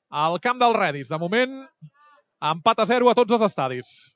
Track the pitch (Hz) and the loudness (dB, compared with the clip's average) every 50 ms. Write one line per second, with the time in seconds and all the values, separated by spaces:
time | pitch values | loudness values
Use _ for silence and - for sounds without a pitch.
0 | _ _ - 147 151 165 175 175 - 247 247 254 247 240 220 214 196 160 143 143 | _ _ -4 -2 0 0 0 -2 -2 -2 0 2 2 2 4 2 0 -2 -2 -4
1 | 135 117 160 160 170 175 208 240 262 262 269 269 269 262 _ _ 156 147 _ _ | -8 -8 -6 -6 -4 -2 0 0 0 -2 -4 -10 -18 -20 _ _ -20 -20 _ _
2 | _ - - _ _ _ _ _ 151 151 160 170 - 226 226 - 214 185 247 247 | _ -20 -20 _ _ _ _ _ -4 -4 -4 0 2 2 2 2 2 2 2 4
3 | 247 247 226 240 247 202 240 220 220 190 - - 135 127 127 127 120 - - - | 4 4 4 4 2 2 2 2 2 0 0 -2 -4 -4 -6 -8 -10 -12 -16 -18
4 | - - _ | -18 -20 _